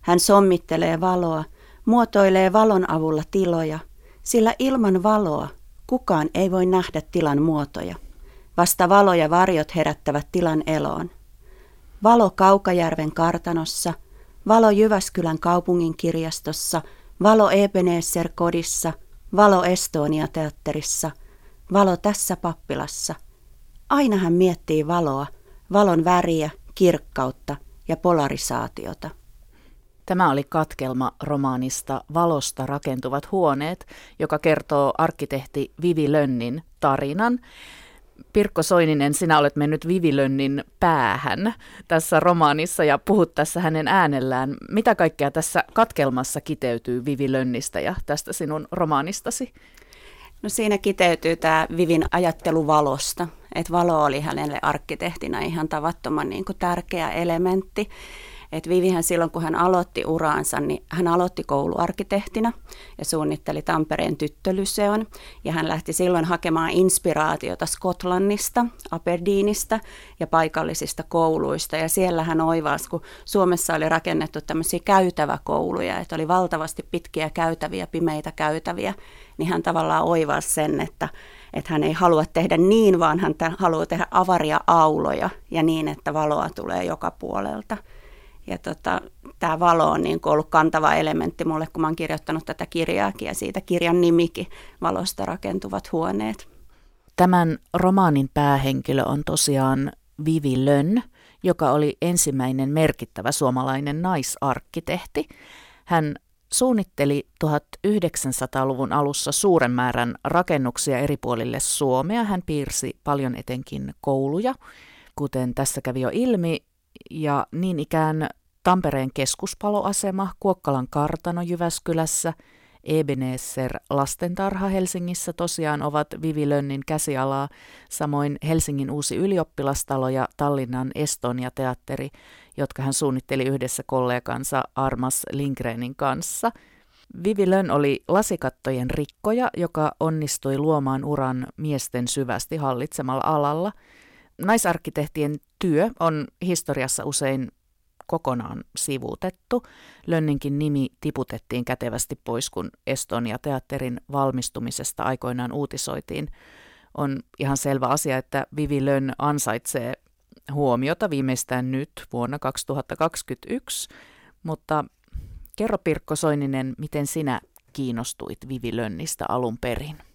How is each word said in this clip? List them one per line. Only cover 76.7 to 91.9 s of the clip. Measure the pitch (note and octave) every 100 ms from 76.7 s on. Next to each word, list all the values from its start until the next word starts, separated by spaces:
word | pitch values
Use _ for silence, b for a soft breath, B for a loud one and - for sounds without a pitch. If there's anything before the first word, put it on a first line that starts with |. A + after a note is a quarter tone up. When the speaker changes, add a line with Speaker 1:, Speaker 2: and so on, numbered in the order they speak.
| - -
Speaker 1:
pitkiä | E3+ - - D#3
käytäviä, | - E3 E3 D#3 F#3 F3
pimeitä | E3 E3 D3+ D#3
käytäviä, | - D3+ D#3 - F3 F#3+ G3 B B B B
niin | E3
hän | E3+
tavallaan | E3 E3+ D#3+ D#3
oivasi | E3 E3+ D3+ C#3+ -
sen, | - D3+ D3
että, | D#3+ - - B B B B
että | - -
hän | D#3+
ei | D3+
halua | D#3+ F3+ D#3+ D#3
tehdä | - D#3+ E3
niin, | F#3 A3 G#3+ F3+
vaan | E3 D#3
hän | D#3 D3+
tä-, | E3 F3+
haluaa | F#3 D#3+ E3
tehdä | E3+ E3+
avaria | F#3+ F#3 F3+ D#3 D3+ -
auloja | E3+ D#3 D#3 - - - - -
ja | E3
niin, | D#3+ D#3+ D#3
että | D3+ -
valoa | D3+ D3+ D3+ D#3+ -
tulee | - F2+
joka | F2+ D#3+ -
puolelta. | - - - G2 C#2+ - G#3+ b b b b b b -
Ja | -
tota, | F3 E3 - F#3 - - - -
tää | E3+ D#3+
valo | F3 E3 D#3
on | D#3
niinku | D#3 D#3+ D3+
ollut | D3+ D#3
kantava | E3 D#3 D#3 D3+
elementti | D#3 D#3+ D#3+ D#3+ - D#3+
mulle, | D#3 D#3+
kun | -
mä |
oon | D#3